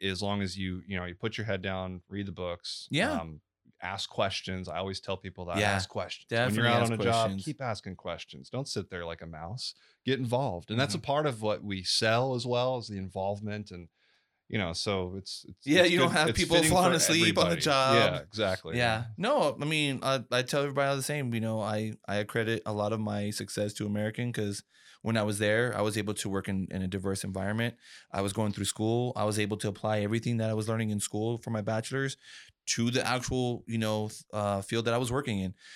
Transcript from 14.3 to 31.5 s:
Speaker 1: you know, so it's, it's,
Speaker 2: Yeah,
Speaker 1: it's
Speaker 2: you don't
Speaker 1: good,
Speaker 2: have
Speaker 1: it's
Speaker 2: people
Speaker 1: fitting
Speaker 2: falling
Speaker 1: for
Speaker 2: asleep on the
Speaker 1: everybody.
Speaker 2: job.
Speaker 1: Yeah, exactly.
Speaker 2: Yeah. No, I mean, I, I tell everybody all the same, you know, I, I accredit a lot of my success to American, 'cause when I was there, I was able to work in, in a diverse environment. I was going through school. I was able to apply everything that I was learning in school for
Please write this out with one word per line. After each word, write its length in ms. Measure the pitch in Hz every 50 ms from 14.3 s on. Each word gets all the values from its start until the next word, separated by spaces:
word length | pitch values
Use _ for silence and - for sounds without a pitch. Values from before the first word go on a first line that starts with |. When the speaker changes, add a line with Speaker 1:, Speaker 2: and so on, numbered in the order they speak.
| _ _ _ -
Speaker 1:
you 100 | - 110
know, 140 | 95 82 82
so 420 | - - 110 101 95 90 90 95
it's, 280 | 98 - - - - - -
it's, 180 | 101 _ -
Speaker 2:
Yeah, 160 | 135 151 185 180
Speaker 1:
it's 80 | 170 170
Speaker 2:
you 60 | 175
don't 100 | 170 170
Speaker 1:
good, 60 | -
Speaker 2:
have 120 | 160 156 120
Speaker 1:
it's 80 | 113 -
Speaker 2:
people 160 | 160 - 165
Speaker 1:
fitting 140 | 170 160 160 175
Speaker 2:
falling 180 | 180 180 180
Speaker 1:
for 60 | 175
Speaker 2:
asleep 420 | 160 - - 160 165 170 165 170 185
on 60 | 160
the 60 | 170 170
Speaker 1:
everybody. 80 | 160
Speaker 2:
job. 340 | - 156 139 135 131 135 135 135 107 92 90
Speaker 1:
Yeah, 40 | 80 73
exactly. 540 | 90 104 110 107 95 92 - - 82 85
Speaker 2:
Yeah. 280 | 120 120 117 110 110 117 117 107
No, 400 | 160 180 247 294 269 175 143 - -
I 40 | 143
mean, 360 | 151 160 156 147 139 135 - -
I, 220 | 135 135 131 113 - 120
I 100 | 127 123
tell 200 | 127 - 143 143
everybody 260 | 143 135 143 139 139
all 80 | 139
the 60 | 139 131
same, 300 | - 147 147 135 120 117
you 80 | 113
know, 200 | 113 110 110 110
I, 320 | 104 104 107 107 110 110 110 - - -
I 80 | 98
accredit 460 | 101 107 - - 117 110 110 113 - -
a 60 | 104 107
lot 200 | 104 104 104 110
of 60 | 110
my 320 | 110 104 104 104 104 104
success 420 | 104 - 101 101 - - 104 101 -
to 120 | - 110
American, 460 | 104 101 104 107 110 110 - 123 123 117
'cause 320 | 113 107 101 104 - - _ _ _ - - - - -
when 140 | 110 113
I 60 | 113 104
was 160 | 107 101 98
there, 380 | 107 104 107 113 123 123 110
I 60 | 104 104
was 140 | 107 104
able 180 | 110 101 104 101
to 140 | - - 104
work 200 | 98 98 - -
in, 180 | 98 95 92 - -
in 100 | 95 95
a 60 | 95
diverse 340 | 95 98 92 98 95 92 -
environment. 540 | 95 92 95 95 98 107 113 117 120 117 _ _ - - - - _
I 120 | - 95 98
was 100 | 101 95
going 200 | 113 110 107 101
through 120 | - 98
school. 480 | - - - 107 110 117 120 123 123 -
I 80 | 104 104
was 140 | 107 104 107
able 180 | 104 101 107 104
to 100 | - 107
apply 320 | 92 - - 110 107 107
everything 380 | 101 101 113 113 113 120 120 113
that 120 | 110 110
I 40 | 110
was 140 | 110 107 113
learning 220 | 113 113 113 107
in 80 | 104 101
school 400 | - - - 107 110 117 120 113
for 120 | - 117